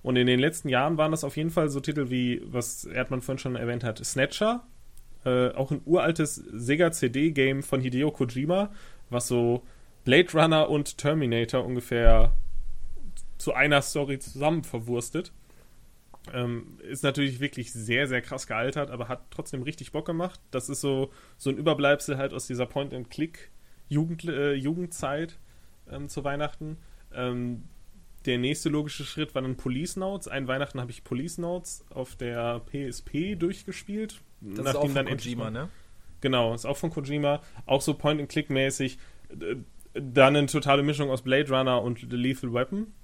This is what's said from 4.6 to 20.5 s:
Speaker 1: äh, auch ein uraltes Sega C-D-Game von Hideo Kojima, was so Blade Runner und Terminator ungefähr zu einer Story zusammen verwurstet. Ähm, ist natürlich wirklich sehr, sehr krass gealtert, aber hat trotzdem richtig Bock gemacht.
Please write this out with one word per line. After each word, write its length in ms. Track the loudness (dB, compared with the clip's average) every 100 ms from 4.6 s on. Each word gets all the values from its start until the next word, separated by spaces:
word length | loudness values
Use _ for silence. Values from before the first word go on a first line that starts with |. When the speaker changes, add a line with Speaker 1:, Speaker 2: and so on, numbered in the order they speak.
| -6 -20 -20 -20 -18 -6
Speaker 1:
äh, 260 | 0 2 2
auch 200 | 0 -2
ein 100 | -2
uraltes 500 | 2 4 4 0 -2
Sega 560 | -4 -10 -6 0 4 4
C-D-Game 720 | 4 0 2 2 4 2 2
von 180 | 0 0
Hideo 300 | 0 0 0
Kojima, 600 | 0 -2 0 0 0 0 -6 -16 -18 -4
was 200 | -4 2
so 340 | 2 4 2 -4 -20 -20 -6
Blade 280 | 6 6 6
Runner 340 | 4 6 6 4
und 300 | 2 -2 -2
Terminator 680 | 0 2 2 2 2 0
ungefähr 720 | 0 -4 -2 8 10 12 10 8 4 0 0 -2 -2 -2 -4 -6 -8 -6
zu 140 | -4
einer 280 | 2 6 6
Story 360 | 4 -2 -2 -4
zusammen 460 | -8 0 0 0
verwurstet. 680 | -2 -6 -2 -2 -2 -6 -6 -16 -20 -20 -20 -20 -20 -20 _ -20 -10
Ähm, 460 | -6 -4 -6 -10 -18
ist 200 | -12 -2
natürlich 380 | 0 2 -2 -2
wirklich 320 | -6 -6 -10
sehr, 340 | -8 0 0 2
sehr 140 | -2
krass 260 | -4 -10 -4
gealtert, 440 | -2 -2 -2 -6
aber 180 | -6 -8
hat 220 | -8 -10
trotzdem 320 | -12 -8 -8
richtig 300 | -8 -10 -8
Bock 140 | -6 -4
gemacht. 320 | -4 -4 -8 -6